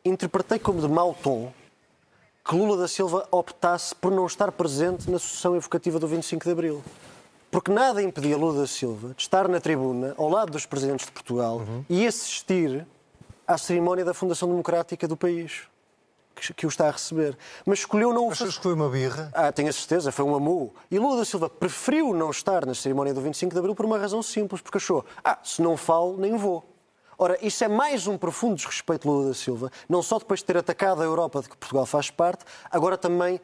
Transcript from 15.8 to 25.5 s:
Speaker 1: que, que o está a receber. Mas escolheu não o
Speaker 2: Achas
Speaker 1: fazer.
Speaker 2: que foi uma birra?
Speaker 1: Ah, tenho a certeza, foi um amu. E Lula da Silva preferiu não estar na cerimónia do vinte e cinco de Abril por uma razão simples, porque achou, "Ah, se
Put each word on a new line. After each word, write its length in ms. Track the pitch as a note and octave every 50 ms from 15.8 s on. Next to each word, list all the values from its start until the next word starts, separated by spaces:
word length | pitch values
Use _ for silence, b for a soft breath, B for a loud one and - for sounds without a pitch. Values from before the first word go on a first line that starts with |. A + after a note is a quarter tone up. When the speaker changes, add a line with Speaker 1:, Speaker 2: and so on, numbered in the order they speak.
| _ _ _ _ _ _ _ _ _ _ -
Speaker 1:
que, 160 | - - -
que 140 | - - -
o 40 | D#3
está 180 | - - D#3+
a 40 | D3
receber. 460 | C#3+ - - - E3 D#3+ D#3 D3 C3 - B B B B B
Mas 140 | F#3+ G3+ G3
escolheu 320 | - - - G#3 A3 A#3+
não 120 | A#3+ A#3+ A#3+
o 80 | A#3
Speaker 2:
Achas 80 | E3 -
Speaker 1:
fazer. 140 | A#3+ F#3+ -
Speaker 2:
que 100 | - -
foi 100 | F#3 F3
uma 160 | D#3 D3+ C#3
birra? 400 | B2+ C#3 B2+ C3 A#2 - D#3 D3+ C3+
Speaker 1:
Ah, 160 | E3 D#3+ C#3+
tenho 180 | - - C#3+ D3+
a 20 |
certeza, 400 | C3+ - - - D#3+ F3+ D#3+ C#3
foi 140 | - - C#3+
um 80 | C#3+ D3
amu. 400 | C#3+ C#3+ D3+ F3+ F3+ C3 G#2+ B B B B
E 80 | F3+
Lula 200 | G3+ A3+ C#4+ C4+
da 80 | A#3+ G#3+
Silva 220 | - - F#3 D#3+
preferiu 640 | D3+ - - F3+ F3+ - - - C4 C#4+ D#4 D#4+ C4
não 200 | G3 E3 D#3+ D#3
estar 340 | C#3+ - - - F#3+ F3 C#3+
na 80 | B2+ B2
cerimónia 400 | - - C3+ C3+ C#3 C#3 C#3+ C3+
do 80 | C3+
vinte 140 | C3 D3 D3
e 20 |
cinco 160 | - F3+ F3+ E3
de 60 | F3+
Abril 160 | F3 G3 G#3+
por 100 | G3 G#3+
uma 140 | A3 A3 G#3
razão 240 | G3 G3+ G3 A3+ -
simples, 360 | - - G#3+ G#3 F#3+ G3 F3
porque 200 | - - - G3
achou, 260 | - - F3+ C#3+ - B B B B
"Ah, 140 | - - - -
se 180 | -